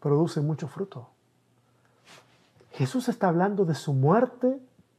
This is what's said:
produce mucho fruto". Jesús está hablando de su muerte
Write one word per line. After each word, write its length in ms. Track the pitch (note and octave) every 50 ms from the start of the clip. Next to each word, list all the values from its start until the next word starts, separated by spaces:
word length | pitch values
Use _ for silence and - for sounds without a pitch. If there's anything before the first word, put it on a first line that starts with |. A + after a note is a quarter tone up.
produce 400 | - D3+ C#3+ D3 E3+ E3 - E3
mucho 260 | C#3+ D3+ D#3+ - - C3
fruto". 400 | - D#3+ G3 G3 - B2+ A#2 - _ _ _ _ _ _ _ _ _ _ _ _ _ _ _ _ _ _ _ - - - _ _ _ _ _ _ _ _ - _
Jesús 360 | - - C#3 C3 - B3+ B3 -
está 200 | - - G3+ F#3
hablando 360 | D#3+ E3+ F3+ G3+ G#3 F#3+ G3
de 120 | E3 D3+
su 180 | C3+ - D3+ C#3
muerte 680 | C3 C3 D3 F3+ A3+ B3+ B3 - - - B3+ C4 C#4 - _ _ _ _ _ _